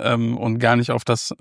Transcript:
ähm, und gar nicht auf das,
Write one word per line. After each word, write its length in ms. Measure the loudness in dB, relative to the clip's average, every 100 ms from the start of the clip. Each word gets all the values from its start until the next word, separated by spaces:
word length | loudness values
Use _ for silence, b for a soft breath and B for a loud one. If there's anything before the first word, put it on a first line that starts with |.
| 0
ähm, 320 | 0 0 -2
und 220 | -2 2
gar 180 | 4 4
nicht 140 | 2
auf 120 | -2
das, 300 | 0 -2 -2 -6